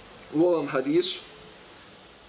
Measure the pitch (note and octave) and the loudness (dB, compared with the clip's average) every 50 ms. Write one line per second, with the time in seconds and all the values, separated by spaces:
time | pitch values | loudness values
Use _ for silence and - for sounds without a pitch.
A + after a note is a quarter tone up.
0 | - - - - - - - D3+ E3+ F3+ F3 D#3+ D3 C#3+ D3 C3+ C3 C#3+ D3+ F3 | -20 -20 -20 -20 -14 -6 0 2 2 4 2 2 0 -2 -2 -2 -2 0 0 0
1 | F3 - - - - - - - - - - - - - - - - - - - | 0 0 -4 -8 -10 -16 -20 -20 -20 -20 -20 -20 -20 -20 -20 -20 -20 -20 -20 -20
2 | - - - - - | -20 -20 -20 -20 -20